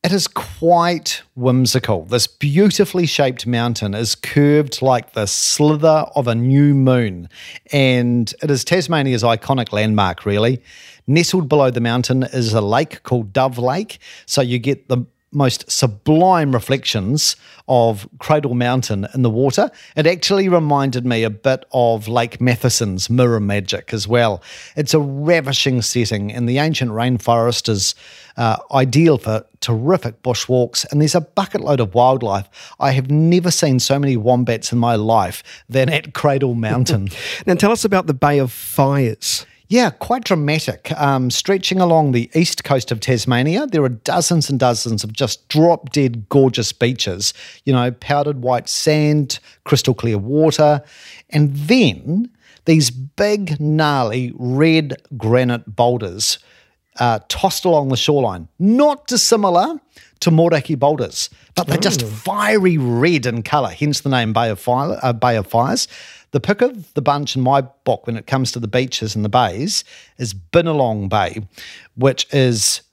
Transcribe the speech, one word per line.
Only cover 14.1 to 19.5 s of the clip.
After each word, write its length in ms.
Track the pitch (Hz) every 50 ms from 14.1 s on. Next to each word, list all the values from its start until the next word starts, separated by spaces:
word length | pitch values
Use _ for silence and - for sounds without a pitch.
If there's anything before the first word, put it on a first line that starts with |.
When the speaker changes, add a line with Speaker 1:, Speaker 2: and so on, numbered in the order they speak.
| - - -
Speaker 1:
so 160 | - - -
you 200 | 131 123 123 123
get 280 | 113 139 139 - _ _
the 160 | 127 120 120 - _ _ _ _
most 400 | - 143 139 127 - - - -
sublime 840 | - - - 123 104 104 _ 147 156 160 175 190 185 170 156 143
reflections 840 | 127 117 101 - 135 135 - - - 113 92 101 135 151 - - - _ _ - - - _ -
of 400 | 131 123 117 117 110 104 98 - - 139
Cradle 360 | - - 160 151 147 135 123
Mountain 520 | 120 123 123 127 127 120 - 107 98 101 - -
in 60 | 135
the 80 | 123 117
water. 420 | 107 117 135 139